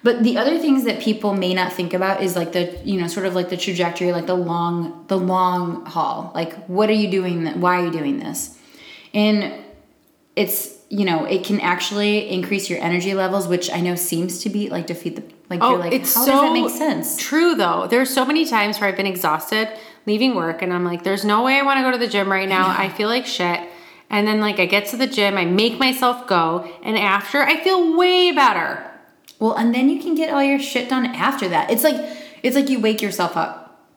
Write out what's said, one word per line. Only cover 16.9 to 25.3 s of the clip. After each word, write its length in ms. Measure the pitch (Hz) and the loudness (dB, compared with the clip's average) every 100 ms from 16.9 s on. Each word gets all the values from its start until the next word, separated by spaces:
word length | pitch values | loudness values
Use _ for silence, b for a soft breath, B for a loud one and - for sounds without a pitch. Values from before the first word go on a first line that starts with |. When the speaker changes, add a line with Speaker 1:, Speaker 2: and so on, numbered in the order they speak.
| 233 - - | -2 -4 -6
Speaker 2:
true, 360 | - 302 349 277 | -2 2 4 4
though. 300 | 185 170 185 | 2 0 2
There's 200 | 240 262 | 2 2
so 160 | 269 | 0
many 220 | 254 302 320 | 2 2 2
times 340 | 226 208 208 | 2 0 0
where 80 | 202 | -2
I've 80 | 190 | 0
been 80 | 196 | -2
exhausted 640 | 180 165 156 - 214 220 - B B - | 0 0 -2 -2 -2 -2 -6 B B -2
leaving 280 | 208 262 | 2 2
work, 280 | 220 165 165 | 2 -2 -2
and 100 | 185 | -2
I'm 120 | 180 | -2
like, 180 | 175 175 | -2 -2
"There's 220 | 185 196 208 | -2 -2 2
no 160 | 208 | 2
way 160 | 254 269 | 4 2
I 40 | |
wanna 200 | 277 269 | 2 2
go 80 | 254 | 2
to 80 | 247 | 0
the 80 | 233 | 0
gym 220 | 202 196 | 0 0
right 160 | 190 190 | 0 0
now. 200 | 190 190 | 2 2
Speaker 1:
Yeah. 80 | 185 | 2
Speaker 2:
I 100 | 196 | -2
feel 200 | - 214 | -2 -2
like 180 | 240 247 | -2 -2
shit." 340 | - 175 175 - B B B B | -2 -2 -2 -6 B B B B
And 160 | 214 208 | 0 2
then, 140 | 214 | 2
like, 180 | 214 196 | 0 0
I 60 | |
get 220 | 180 196 202 | 2 0 -2
to 100 | 233 | -2
the 100 | 262 | -2
gym, 300 | 226 202 | 2 0